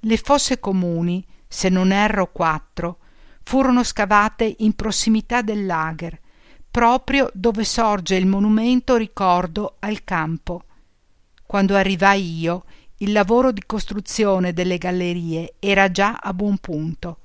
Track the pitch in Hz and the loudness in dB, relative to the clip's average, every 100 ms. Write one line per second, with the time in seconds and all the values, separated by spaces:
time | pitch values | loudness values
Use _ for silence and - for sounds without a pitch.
0 | 220 226 - 285 - 254 - 190 175 170 | 0 -2 2 2 2 -2 -2 -2 -2 -2
1 | 170 180 - - - - 190 185 185 196 | -2 -2 -6 -20 -16 -4 0 2 2 2
2 | 208 202 180 - 165 156 - - 170 180 | 2 0 -2 0 -2 -2 -6 -8 -8 -8
3 | - - - - - 262 262 247 240 - | -20 -20 -20 -20 -2 2 4 4 2 0
4 | 202 208 208 - 220 - 214 208 214 196 | 2 4 2 0 -4 0 0 0 -2 -2
5 | - 220 - 240 220 208 190 165 160 160 | 2 0 2 -2 -2 -4 -2 -4 -4 -6
6 | 170 160 - _ _ - - - 233 254 | -12 -12 -20 _ _ -20 -8 2 4 2
7 | - 277 269 190 214 214 214 - 226 208 | 2 0 0 0 -2 0 -2 0 0 0
8 | 170 190 185 196 208 214 226 254 247 247 | 0 2 2 2 4 4 4 2 2 0
9 | 214 - 196 175 180 165 208 - 202 214 | 0 -2 2 2 0 -4 -8 -8 -8 -8
10 | - 180 156 165 - 175 - - _ _ | -4 -4 -4 -6 -8 -12 -12 -20 _ _
11 | _ _ _ _ - 202 196 202 190 190 | _ _ _ _ -6 0 2 2 2 4
12 | 196 196 180 165 165 175 - - - - | 4 4 0 -4 -4 -4 -8 -20 -20 -8
13 | 202 208 190 233 262 208 - 214 - 202 | -2 0 2 2 2 0 -6 -6 -4 -6
14 | - - 208 190 180 175 180 180 180 180 | -8 -2 0 2 0 -2 -2 -2 -2 -2
15 | 175 175 170 160 165 - 202 196 196 185 | -2 -4 -4 -6 -8 -8 0 2 2 2
16 | 202 233 - 180 208 202 - 156 160 156 | -2 -2 -8 -4 -2 -2 -4 -6 -6 -8
17 | 175 165 | -10 -14